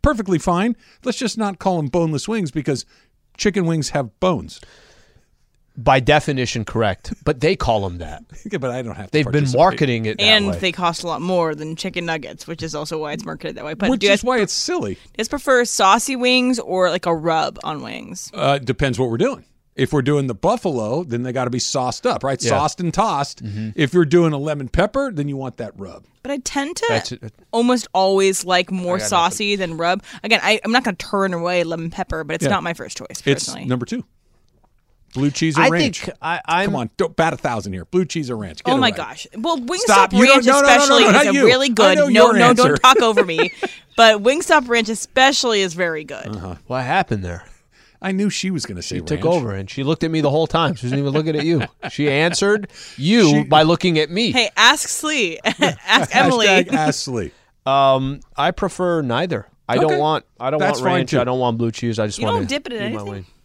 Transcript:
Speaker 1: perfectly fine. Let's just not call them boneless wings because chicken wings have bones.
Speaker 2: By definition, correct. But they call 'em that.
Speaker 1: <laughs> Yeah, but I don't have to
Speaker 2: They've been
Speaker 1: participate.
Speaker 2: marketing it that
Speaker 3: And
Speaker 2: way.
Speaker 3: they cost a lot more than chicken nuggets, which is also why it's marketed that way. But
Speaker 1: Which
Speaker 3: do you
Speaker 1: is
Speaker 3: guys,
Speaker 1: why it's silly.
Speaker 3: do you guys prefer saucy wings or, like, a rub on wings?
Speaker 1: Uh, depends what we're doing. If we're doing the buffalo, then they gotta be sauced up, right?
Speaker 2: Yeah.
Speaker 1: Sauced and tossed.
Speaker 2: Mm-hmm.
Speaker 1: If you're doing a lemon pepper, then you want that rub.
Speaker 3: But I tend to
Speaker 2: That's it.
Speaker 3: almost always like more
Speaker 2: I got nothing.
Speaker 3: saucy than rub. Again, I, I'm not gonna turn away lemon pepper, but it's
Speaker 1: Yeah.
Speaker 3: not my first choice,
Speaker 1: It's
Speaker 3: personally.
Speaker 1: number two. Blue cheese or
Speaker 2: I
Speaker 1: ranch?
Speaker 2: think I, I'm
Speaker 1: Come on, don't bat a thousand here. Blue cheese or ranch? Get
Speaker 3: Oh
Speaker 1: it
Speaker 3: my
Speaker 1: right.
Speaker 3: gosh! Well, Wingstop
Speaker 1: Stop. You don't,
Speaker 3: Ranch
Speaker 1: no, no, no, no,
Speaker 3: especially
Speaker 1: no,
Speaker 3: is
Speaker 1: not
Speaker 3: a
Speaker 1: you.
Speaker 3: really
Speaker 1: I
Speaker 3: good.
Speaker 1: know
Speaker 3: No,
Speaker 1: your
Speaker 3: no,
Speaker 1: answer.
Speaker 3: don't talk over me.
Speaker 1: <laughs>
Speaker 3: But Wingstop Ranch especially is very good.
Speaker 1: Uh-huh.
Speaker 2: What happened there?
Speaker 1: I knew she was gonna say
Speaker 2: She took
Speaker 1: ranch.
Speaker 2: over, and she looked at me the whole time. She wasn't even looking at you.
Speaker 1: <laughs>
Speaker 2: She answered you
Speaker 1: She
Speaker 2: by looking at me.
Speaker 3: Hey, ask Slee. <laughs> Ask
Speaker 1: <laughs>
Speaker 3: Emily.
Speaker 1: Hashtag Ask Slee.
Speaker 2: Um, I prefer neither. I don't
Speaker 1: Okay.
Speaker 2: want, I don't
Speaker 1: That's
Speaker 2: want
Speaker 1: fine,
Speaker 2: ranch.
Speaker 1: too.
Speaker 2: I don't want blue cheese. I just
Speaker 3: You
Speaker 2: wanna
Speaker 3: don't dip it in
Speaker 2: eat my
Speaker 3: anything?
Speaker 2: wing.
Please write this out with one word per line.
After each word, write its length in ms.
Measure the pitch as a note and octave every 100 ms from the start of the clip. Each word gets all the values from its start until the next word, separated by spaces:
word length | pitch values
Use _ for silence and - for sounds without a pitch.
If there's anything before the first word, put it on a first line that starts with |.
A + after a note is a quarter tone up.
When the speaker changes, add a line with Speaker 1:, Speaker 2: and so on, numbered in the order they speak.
Speaker 1:
perfectly 380 | D4 B3+ G3 E3+
fine. 340 | - F3 A3 A#3 _ _
Let's 140 | B3+ -
just 200 | A#3+ -
not 220 | G#3 F#3+
call 160 | F#3+ F3
them 100 | D3
boneless 400 | F3 E3 D3 -
wings 240 | A3 E3
because 340 | D#3 C#3 C3 - _ _ _ _ _
chicken 300 | G#3 G3 E3+
wings 240 | D#3+ C#3+
have 280 | D3 B2 _
bones. 420 | F#3 D3+ - - - _ _ _ _ _ _ _ _ _ _
Speaker 2:
By 260 | - A#2+ C#3
definition, 680 | B2 D3 - C3+ B2 A#2+ G#2+
correct. 480 | A2+ A2 F2 - -
But 160 | - C3+
they 160 | C#3+ F#3+
call 300 | C3 A2 G2
'em 100 | F2
that. 260 | D#2+ D#2+ -
Speaker 1:
<laughs> 160 | - G#3+
Yeah, 60 | F#3
but 120 | B2+
I 100 | B2
don't 120 | A#2
have 120 | G2+ G2
to 60 |
Speaker 2:
They've 120 | D3+
been 80 | C3+ C#3+
Speaker 1:
participate. 140 | C#3+ B2
Speaker 2:
marketing 460 | F3 - C#3+ A#2
it 140 | G#2+ A2
that 60 |
Speaker 3:
And 240 | G#3 G#3+ G3+
Speaker 2:
way. 100 | F3
Speaker 3:
they 120 | F#3
cost 300 | F3 F3 E3
a 40 | F3
lot 160 | D#3+
more 320 | E3+ F3+ E3
than 220 | D3+ D#3 D#3+
chicken 280 | F#3+ F3+
nuggets, 420 | E3+ E3 C3+ - -
which 160 | E3
is 120 | D#3+
also 240 | D3+ D3+ D#3+
why 140 | D3+
it's 120 | D#3+
marketed 320 | D#3+ D#3 D#3 -
that 80 |
way. 80 | D3+
But 160 | D#3+ G3+
Speaker 1:
Which 120 | B3+
Speaker 3:
do 60 | G3+
you 40 |
Speaker 1:
is 80 | G3+
Speaker 3:
guys, 40 |
Speaker 1:
why 160 | A#3+ B3+
it's 120 | G3+
silly. 420 | - - F4 G#2 F2+
Speaker 3:
do 40 |
you 100 | - -
guys 120 | A3+
prefer 360 | D4 - B3+
saucy 500 | A#3+ - G3 A3 -
wings 440 | C4 B3 B3+ B3 B3
or, 320 | - F#3 F3+
like, 160 | F3 F3+
a 80 |
rub 440 | E3 E3 D#3+ C#3+ -
on 180 | - D3+
wings? 480 | A#2 A2 A2+ F3+ -
Speaker 1:
Uh, 240 | - C#3 C#3
depends 400 | B2+ B2+ C#3 A#2
what 100 | B2+
we're 80 | A#2
doing. 280 | A#3 - _ _ _
If 200 | - C3+
we're 80 | D3+
doing 240 | B2+ D3 C3+
the 80 |
buffalo, 720 | G#2 F3 A#3+ F#3+ C3 G#2+ C#3
then 180 | F3 A#2+
they 100 | B2+
gotta 160 | B2+ B2
be 100 | B2
sauced 480 | - C#3+ B2+ - B3
up, 160 | A2
right? 200 | C3+ C3+
Speaker 2:
Yeah. 60 | A#2+
Speaker 1:
Sauced 280 | C3+ D3+ -
and 120 | F3
tossed. 500 | - A3 D3+ C#3 -
Speaker 2:
Mm-hmm. 280 | A2 G#2 A2
Speaker 1:
If 200 | G#2+ C#3
you're 100 | F3+
doing 300 | D#3 F3 E3
a 40 | D3
lemon 300 | D3 D3 C3
pepper, 420 | - G3+ C4+ C#4
then 160 | E3+ D3
you 80 | C3+
want 180 | C3 -
that 160 | A2 F#2+
rub. 240 | F#2+ - _ _
Speaker 3:
But 100 | B3
I 40 | C#4
tend 320 | - C#4+ C#4 -
to 100 | A#4
Speaker 2:
That's 220 | A4+ -
it. 200 | B2 A2+ _ _
Speaker 3:
almost 380 | A3+ A#3+ B3+ -
always 500 | F#3 F#3+ G3 G3 F#3+
like 260 | F3 F3+ F3+
more 260 | F#3 F3+ F3+
Speaker 2:
I 20 |
got 60 |
nothing. 40 | G#3
Speaker 3:
saucy 480 | F#3+ E3+ - G#3 G3+
than 220 | F3+ D#3+
rub. 240 | E3+ F#3 - -
Again, 180 | G#3 A3
I, 180 | F#3 G#3+
I'm 100 | -
not 120 | A#3+
gonna 120 | C4 F3
turn 340 | - G3+ F#3+
away 320 | F3 F3 F3+
lemon 240 | E3 E3 E3
pepper, 340 | F#3 F#3 D#3+
but 100 | D3+
it's 100 | D#3+
Speaker 1:
Yeah. 60 | D#3+
Speaker 3:
not 120 | G3
my 120 | E3+
first 240 | E3 B2+ -
choice, 80 | - -
Speaker 1:
It's 220 | - C3+ -
Speaker 3:
personally. 180 | -
Speaker 1:
number 220 | - B2+ A#2+
two. 180 | A#3+ - _ _ _ _ _ _ _ _ _ _
Blue 160 | B2+ C#3+
cheese 280 | C#3 D#3+ C#3+
or 40 |
Speaker 2:
I 60 | A3+
Speaker 1:
ranch? 360 | E3 C4+ E3+ -
Speaker 2:
think 100 | -
I, 180 | D#3 E3+ -
I'm 180 | E3+ G3+
Speaker 1:
Come 100 | D3
on, 140 | A2+ -
don't 180 | E3+
bat 200 | - E3
a 20 | D3
thousand 380 | C#3+ A2+ G2
here. 100 | F#2
Blue 220 | E2 F3+ F#3
cheese 240 | E3 C3+
or 60 | A#2
ranch? 280 | G2+ -
Get 80 | -
Speaker 3:
Oh 40 | C4+
Speaker 1:
it 40 |
Speaker 3:
my 60 | B3+
Speaker 1:
right. 100 | F3+
Speaker 3:
gosh! 300 | C3 B2+ - -
Well, 220 | C4+ E4
Wingstop 200 | A#3+ F4+
Speaker 1:
Stop. 320 | A4 G3 F#3+
You 100 | F#3+ B3
don't, 100 | C4+
Speaker 3:
Ranch 100 | B3
Speaker 1:
no, 60 |
no, 80 | C#4
no, 60 | C#4
no, 40 |
Speaker 3:
especially 300 | B3 C#4+ B3
Speaker 1:
no, 40 | A3
Speaker 3:
is 20 |
Speaker 1:
not 140 | G3+ D4
Speaker 3:
a 60 |
Speaker 1:
you. 100 | C#4
Speaker 3:
really 220 | A3+ B3+ C#4
Speaker 1:
I 60 |
Speaker 3:
good. 260 | A3 G3+ F#3+
Speaker 1:
know 100 | G3
Speaker 3:
No, 200 | A3 A#3
Speaker 1:
your 40 | A#3
Speaker 3:
no, 60 | A#3+
Speaker 1:
answer. 220 | B3 F#3+
Speaker 3:
don't 80 | D3
talk 220 | B3+ A3
over 220 | A#3 A3
me. 280 | F3+ D#3+ - -
Speaker 1:
<laughs> 60 | - - _
Speaker 3:
But 280 | - A3+ G#3+
Wingstop 480 | G#3 D4 - D#4 B3
Ranch 180 | A#3 G#3+
especially 720 | A3 - - C4 C#4 B3+ G#3+
is 140 | F#3+
very 280 | E3 F3 D#3+
good. 240 | D#3 C#3 -
Speaker 1:
Uh-huh. 260 | G2+ F2+ F#2 _
Speaker 2:
What 160 | B2+
happened 380 | B2+ F3+ F#3 G#2+
there? 220 | F2+ F2 - - _ _ _ _
Speaker 1:
I 100 | F#3
knew 180 | F#3+ G#3
she 200 | - F#3+
was 140 | F3
gonna 160 | - F2+
say 160 | - F2+
Speaker 2:
She 60 |
took 200 | E2 D3+
Speaker 1:
ranch. 140 | D#3 F3
Speaker 2:
over, 180 | A#2
and 140 | G2 G2
she 140 | -
looked 180 | C3+ D#3+
at 80 | E3
me 120 | D#3+
the 80 | D3
whole 160 | D3 E3
time. 300 | D#3+ G3+ D#3+
She 100 | B2
wasn't 140 | C3+
even 120 | C#3+
looking 240 | C#3+ D#3 D3+
at 80 |
you. 160 | D3+ E3 - _
Speaker 1:
<laughs> 140 | -
Speaker 2:
She 180 | - D3
answered 580 | C#3 E3 E3 G3 G#3 G3+ - - -
you 320 | D3 A#3 F3
Speaker 1:
She 160 | D3
Speaker 2:
by 200 | C#3 D#3
looking 340 | D#3 E3+ F#3 D#3
at 100 | D3+
me. 220 | F3 A#3
Speaker 3:
Hey, 160 | B3+ A3+ -
ask 320 | A3+ D4 -
Slee. 500 | - D#4 D4+ F#3+ D#3+
<laughs> 40 |
Ask 640 | - - C#4+ - - A3+ -
Speaker 1:
<laughs> 20 | B3
Speaker 3:
Emily. 300 | C#4 B3 G#3
Speaker 1:
Hashtag 260 | F#3+ F3+
Ask 280 | C4 D3+ C#3+
Slee. 320 | - B2 F2 _ _ _ -
Speaker 2:
Um, 540 | C#3 C3+ C3+ C3+ C#3+ -
I 160 | - D3+
prefer 500 | - G3 - F3+ E3+
neither. 440 | C3+ A#2 F3 B2 - _ -
I 60 | A#2+
don't 80 | D#3
Speaker 1:
Okay. 60 | -
Speaker 2:
want, 260 | D3+ D#3 _ _
I 80 | B2+
don't 100 | D3+
Speaker 1:
That's 220 | F#3+ C#3
Speaker 2:
want 40 | B2+
Speaker 1:
fine, 40 | F3
Speaker 2:
ranch. 100 | E3
Speaker 1:
too. 100 | D3
Speaker 2:
I 40 |
don't 140 | B2 B2+
want 200 | B2 A#2
blue 120 | A#2
cheese. 280 | A2+ A#2+ A2
I 80 | G#2+
just 120 | -
Speaker 3:
You 60 |
Speaker 2:
wanna 140 | - -
Speaker 3:
don't 100 | -
dip 180 | C#4+ -
it 40 |
in 60 | A#3
Speaker 2:
eat 120 | G#3
my 60 | A3
Speaker 3:
anything? 80 | G3+
Speaker 2:
wing. 140 | G3+ F#3+ _